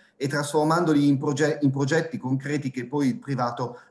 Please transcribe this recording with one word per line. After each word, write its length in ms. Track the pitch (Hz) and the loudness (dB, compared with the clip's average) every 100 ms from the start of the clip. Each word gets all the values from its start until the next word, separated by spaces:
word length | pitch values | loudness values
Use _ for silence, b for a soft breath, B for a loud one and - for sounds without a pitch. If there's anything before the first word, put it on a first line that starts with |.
| B - | B -8
e 120 | 139 | -4
trasformandoli 800 | 143 143 156 151 165 165 147 143 | -2 0 0 2 2 4 4 4
in 120 | 135 | 2
proge-, 400 | 151 135 151 - | 0 0 0 2
in 80 | 139 | 0
progetti 480 | 135 139 165 165 - | 2 2 0 0 -6
concreti 540 | 127 135 135 147 135 | -4 -4 -2 -6 -4
che 160 | 127 120 | -8 -6
poi 220 | 147 135 | 0 0
il 100 | 110 | -2
privato 600 | - 135 120 117 120 B B | -4 -4 -2 -4 -8 B B